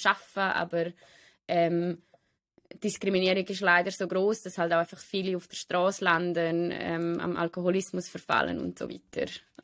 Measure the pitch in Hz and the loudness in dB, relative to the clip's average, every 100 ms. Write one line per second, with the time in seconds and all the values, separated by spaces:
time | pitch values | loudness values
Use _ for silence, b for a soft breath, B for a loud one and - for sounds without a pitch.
0 | 196 196 - - 190 - 170 170 170 175 | 2 2 -2 -2 0 0 -2 -2 -2 -6
1 | b b b b - 175 170 170 175 165 | b b b b -2 2 4 2 0 -4
2 | _ _ _ _ _ _ _ - 214 - | _ _ _ _ _ _ _ -6 -4 -2
3 | 196 190 185 190 185 190 196 175 180 185 | 0 2 2 2 0 0 4 4 4 -2
4 | 180 185 196 214 185 190 170 170 170 185 | -2 2 2 0 -4 -2 2 2 2 -4
5 | - 196 190 180 - - - 180 185 196 | -6 -4 -2 -4 -6 -12 -4 2 2 2
6 | 185 165 175 170 165 170 175 - - 165 | 2 2 2 0 0 0 -2 -4 -4 -2
7 | 170 170 175 175 170 180 180 190 190 185 | -2 -2 -2 -2 -2 -2 0 0 -2 -6
8 | 175 180 - - - - - 175 - 190 | -8 -12 -2 0 0 -2 -6 -8 -10 -10
9 | - - - - - - | 0 2 2 -4 -16 -20